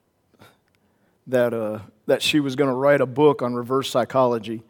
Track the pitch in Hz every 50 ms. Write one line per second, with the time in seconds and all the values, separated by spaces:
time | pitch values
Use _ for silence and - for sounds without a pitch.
0 | _ _ _ _ _ _ _ _ - - _ _ _ _ _ _ _ _ _ _
1 | _ _ _ _ _ - 127 123 123 120 117 113 110 107 107 107 98 - _ _
2 | _ - 135 131 - - - 151 139 139 127 135 147 135 123 127 135 143 143 139
3 | 131 127 120 139 151 147 139 - 127 123 123 120 120 117 131 135 127 - - 131
4 | 110 - - 135 131 123 120 117 101 113 113 110 - _